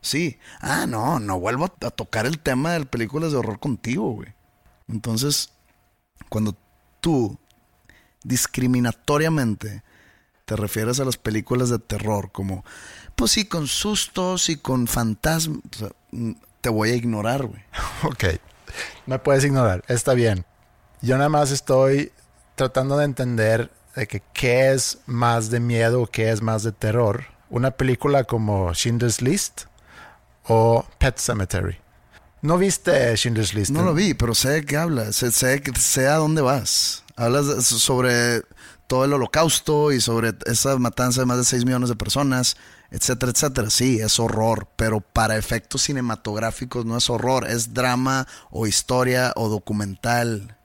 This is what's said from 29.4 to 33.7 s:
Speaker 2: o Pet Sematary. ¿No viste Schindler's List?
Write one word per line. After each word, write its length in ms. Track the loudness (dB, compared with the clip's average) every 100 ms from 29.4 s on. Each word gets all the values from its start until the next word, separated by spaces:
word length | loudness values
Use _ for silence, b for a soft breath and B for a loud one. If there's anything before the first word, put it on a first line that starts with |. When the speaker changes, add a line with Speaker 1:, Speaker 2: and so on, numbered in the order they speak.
| -2 -10 -18 _ B B B B B _ 0
Speaker 2:
o 400 | 4 6 4 0 0
Pet 200 | 0 0
Sematary. 600 | -4 -2 -2 -2 -4 -6 -14 _ _ b b _
¿No 160 | 0 2
viste 580 | 2 0 2 4 4 2
Schindler's 360 | 0 0 0
List? 180 | 0 0